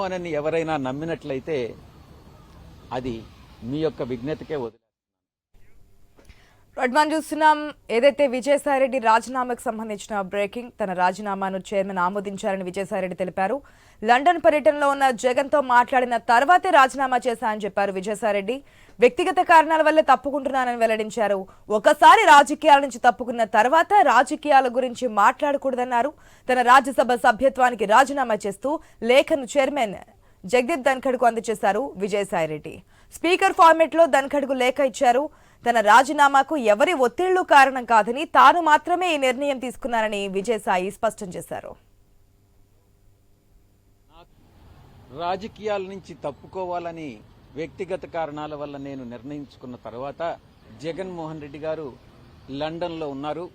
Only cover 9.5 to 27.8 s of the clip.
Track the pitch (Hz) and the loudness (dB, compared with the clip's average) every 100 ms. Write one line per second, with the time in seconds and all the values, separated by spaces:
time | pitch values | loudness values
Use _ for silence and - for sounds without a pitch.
9.5 | 240 262 214 226 202 - 208 190 202 202 | -6 -8 -8 -8 -12 -8 -8 -6 -4 -6
10.5 | 220 240 - 202 180 180 190 208 196 190 | -6 -14 -8 -6 -2 -2 -2 -8 -6 -6
11.5 | 190 185 202 196 190 180 202 196 196 220 | -8 -6 -6 -4 -2 -4 -4 -8 -8 -6
12.5 | 190 185 185 190 208 185 180 185 175 190 | -6 -6 -8 -8 -6 -6 -6 -8 -4 -4
13.5 | 262 - _ _ _ 214 247 294 339 339 | -4 -10 _ _ _ 0 2 4 2 4
14.5 | 302 302 294 285 277 269 233 254 247 285 | 2 2 2 0 2 0 0 -2 -2 0
15.5 | 302 262 240 240 262 247 233 - 240 277 | -2 2 2 2 0 0 -2 2 2 4
16.5 | 359 370 320 262 262 262 254 247 226 233 | 4 4 4 4 2 -2 -2 -2 -4 -4
17.5 | 214 208 202 202 196 190 208 220 202 196 | -4 -6 -4 -4 -4 -6 -4 -2 -2 -4
18.5 | 262 - _ _ - 240 254 359 370 359 | -8 -10 _ _ 2 2 2 -2 0 4
19.5 | 330 311 320 311 311 311 262 285 277 269 | 6 6 2 2 2 4 2 0 -4 -4
20.5 | 254 254 240 226 220 220 240 208 196 190 | -4 -4 -2 -2 -2 -6 -4 -2 -2 -6
21.5 | - - 214 294 302 311 381 381 285 285 | -16 -6 0 2 6 8 8 8 8 6
22.5 | 302 311 277 277 233 247 240 240 240 226 | 2 4 4 4 0 0 0 -2 -4 -2
23.5 | 226 226 320 349 415 311 233 269 294 294 | 2 2 2 4 4 4 4 2 -2 2
24.5 | 269 262 240 254 240 254 214 208 262 294 | 2 2 0 -4 -4 -4 2 2 2 -2
25.5 | 277 269 254 247 240 254 - - _ - | -2 -4 -4 -2 -2 -2 -6 -20 _ -4
26.5 | 254 240 254 269 262 247 247 247 220 269 | 0 6 6 4 0 0 2 2 2 0
27.5 | 262 254 240 | 2 0 0